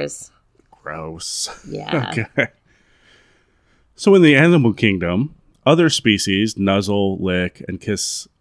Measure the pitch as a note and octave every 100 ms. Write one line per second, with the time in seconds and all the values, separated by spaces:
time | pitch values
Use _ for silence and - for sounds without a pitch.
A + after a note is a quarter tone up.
0 | C#2+ - - _ _ _ _ _ D2+ D#2
1 | D#2+ E2 - - - - - G2+ G2+ D#3
2 | A#2+ - A2 - A#2 - _ _ _ _
3 | _ _ _ _ _ _ _ _ _ _
4 | - G3 D#3+ C#3 E3 F3 A#2 G2+ A2 F#2+
5 | E2+ F#2 D3 - _ _ B2+ E3 E3 -
6 | A2+ G2+ - F#2+ A2 - G2 G2 G2 G2+
7 | G2 F#2+ F#2 F2+ F2+ - - F#2 - G2
8 | - - - _